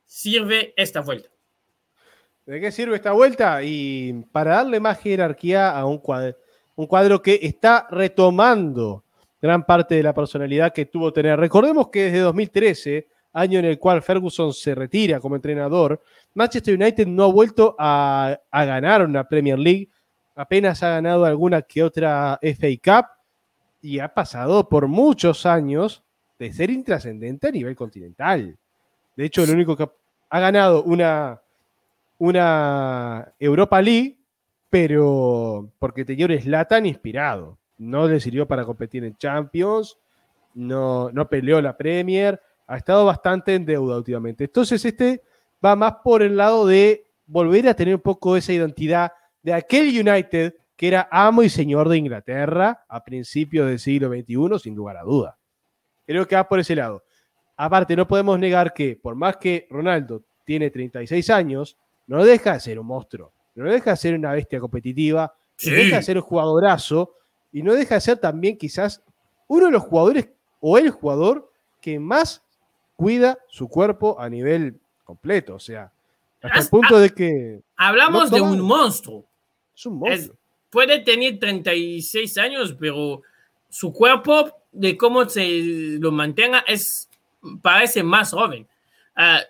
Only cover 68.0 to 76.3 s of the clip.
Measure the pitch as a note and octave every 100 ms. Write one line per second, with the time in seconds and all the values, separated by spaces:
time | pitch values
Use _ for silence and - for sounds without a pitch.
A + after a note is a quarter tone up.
68 | - A#3+ F3 D#3 F#3+ G#3+ D3 - G3+ G3+
69 | _ _ _ _ - D#4+ F4+ B3 - E3
70 | F3 C#4+ - _ _ _ D3+ G#3+ D#4 -
71 | D3 C#3+ F3+ C#4+ - _ _ _ - D3+
72 | D#3 C4 - - _ _ _ _ _ -
73 | F3+ A#3+ B3 C4 _ - A#2+ D#3+ G3+ G3+
74 | G#3+ C3 A#2+ A#2+ C3 E3 D3 A2+ _ _
75 | - F2 - G3+ C#3 F#2+ - A2 G2 _
76 | _ _ _